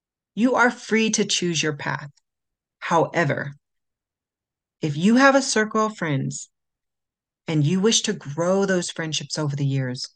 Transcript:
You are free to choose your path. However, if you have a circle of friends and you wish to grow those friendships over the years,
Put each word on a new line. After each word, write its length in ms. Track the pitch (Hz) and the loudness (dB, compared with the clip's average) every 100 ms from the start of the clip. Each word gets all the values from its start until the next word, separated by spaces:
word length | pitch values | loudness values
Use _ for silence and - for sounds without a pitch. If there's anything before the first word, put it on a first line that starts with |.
| _ _ _ | _ _ _
You 220 | - 247 240 | -2 0 4
are 140 | 240 | 2
free 400 | 240 - 214 220 | 0 -2 0 2
to 140 | 220 | 0
choose 380 | 208 - 175 160 | 0 0 0 0
your 140 | 151 147 | -2 -4
path. 340 | - 139 147 - _ _ _ _ _ _ | -6 -8 -10 -18 _ _ _ _ _ _
However, 720 | - 170 147 - 156 120 139 - _ _ _ _ _ _ _ _ _ _ _ _ | 0 2 2 2 0 -2 -6 -12 _ _ _ _ _ _ _ _ _ _ _ _
if 140 | 160 147 | -4 0
you 200 | 185 240 | 4 6
have 180 | 269 | 6
a 80 | 269 | 6
circle 440 | 269 226 214 220 220 | 2 0 0 0 -2
of 100 | 214 | -2
friends 540 | 165 139 139 139 - _ _ _ _ _ _ _ _ _ - | -2 -2 -2 -6 -14 _ _ _ _ _ _ _ _ _ -4
and 180 | 156 | 0
you 140 | 143 185 | 2 2
wish 240 | 208 214 | 2 2
to 100 | - | -2
grow 540 | 170 139 143 175 190 196 | -6 -8 -4 0 0 2
those 240 | 185 175 | 0 -2
friendships 480 | - 160 151 147 - | -6 -6 -6 -6 -6
over 160 | 151 | -4
the 120 | 143 139 | -2 -2
years, 420 | 135 131 127 - | -2 -4 -6 -12